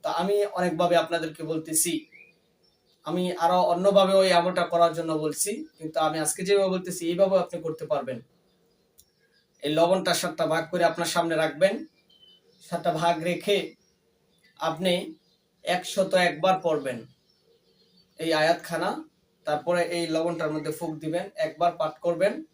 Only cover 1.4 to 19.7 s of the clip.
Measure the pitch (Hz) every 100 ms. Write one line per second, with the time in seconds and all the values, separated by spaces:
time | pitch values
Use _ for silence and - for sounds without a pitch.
1.4 | 156 160 160 160 175 156 - - - _
2.4 | _ _ _ _ _ _ 151 180 180 -
3.4 | 170 180 170 175 196 196 190 196 190 175
4.4 | 175 175 165 170 170 160 165 156 156 147
5.4 | 202 156 - _ 160 160 156 156 151 -
6.4 | 185 202 190 185 180 175 170 175 196 190
7.4 | 170 170 160 160 156 147 131 117 - _
8.4 | _ _ _ _ _ _ _ _ _ _
9.4 | _ _ 143 156 170 185 185 - 180 -
10.4 | 156 165 165 180 165 165 165 175 165 160
11.4 | 156 143 190 - - _ _ _ _ _
12.4 | _ _ - 165 175 160 170 156 170 170
13.4 | - 196 - - _ _ _ _ _ _
14.4 | _ _ 160 156 185 180 311 - _ _
15.4 | _ _ - 180 - 196 185 185 175 151
16.4 | 180 185 170 151 135 117 113 _ _ _
17.4 | _ _ _ _ _ _ _ - 165 156
18.4 | 156 170 - 165 185 311 - _ _ _
19.4 | - 151 -